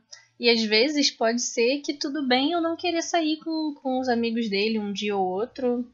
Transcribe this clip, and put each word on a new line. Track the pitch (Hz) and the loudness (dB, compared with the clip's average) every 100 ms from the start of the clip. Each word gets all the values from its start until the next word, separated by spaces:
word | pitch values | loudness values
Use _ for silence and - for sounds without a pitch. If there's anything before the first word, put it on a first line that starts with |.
| _ - _ - | _ -20 _ -2
E | 240 | 2
às | 233 | 2
vezes | 214 214 277 294 277 | 2 2 2 2 0
pode | - 226 240 | 2 0 0
ser | - 247 233 285 | -2 0 2 0
que | 285 | -4
tudo | 294 302 302 262 | -6 -6 -4 0
bem | 254 285 | 2 2
eu | 339 | 0
não | 330 330 | -2 -2
querer | 349 330 | -2 -2
sair | 330 349 302 311 | 0 0 0 -2
com, | 330 320 311 285 | -4 -4 -4 -4
com | 262 254 | -2 0
os | 254 | 0
amigos | 233 233 226 226 | 0 0 0 0
dele | 196 220 220 | 0 0 0
um | 202 | -2
dia | 196 208 202 | -4 -2 0
ou | |
outro. | 185 185 247 - 247 247 240 | 0 -2 -4 -2 -2 -2 -4